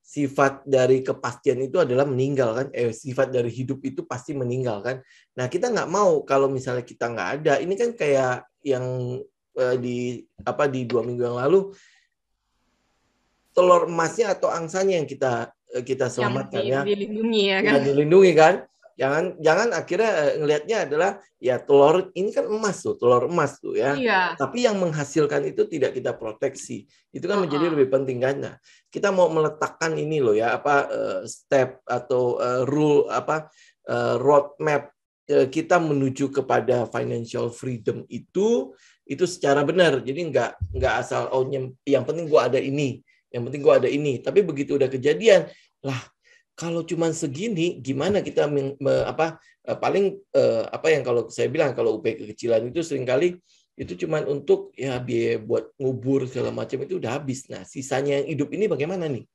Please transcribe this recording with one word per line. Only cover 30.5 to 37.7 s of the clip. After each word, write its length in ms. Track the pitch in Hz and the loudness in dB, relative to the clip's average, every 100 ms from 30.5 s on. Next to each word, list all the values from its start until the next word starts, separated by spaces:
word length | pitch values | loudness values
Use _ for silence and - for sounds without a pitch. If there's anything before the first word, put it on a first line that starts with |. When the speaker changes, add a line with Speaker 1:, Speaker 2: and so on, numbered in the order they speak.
Speaker 1:
apa, 200 | 120 143 143 - | 0 2 2 0
eh, 300 | 110 110 95 117 | -4 -4 -6 -8
step 520 | - _ 139 127 - - | -16 _ 0 0 -4 -6
atau, 520 | 123 - 127 123 120 | -6 -2 0 0 -2
eh, 200 | 123 127 127 | -2 -2 0
rule, 400 | 147 151 143 - | 2 4 4 2
apa, 400 | 113 - 156 156 _ _ _ - | -4 -2 -6 -6 _ _ _ -6
eh, 280 | 120 120 120 | -2 0 2
roadmap, 720 | 135 143 139 - 151 143 - _ _ _ - | 4 4 2 -4 -2 -2 -4 _ _ _ 0
eh, 160 | 143 135 | 2 2
kita 320 | 151 - 180 | -2 2 2
menuju 480 | 165 143 135 127 135 | 2 0 0 -2 -2
kepada 560 | 135 131 123 117 123 110 | -2 0 0 2 0 0
financial 600 | 120 123 120 117 120 120 | -4 -4 -6 -6 -6 -6
freedom 480 | 120 131 | -6 -8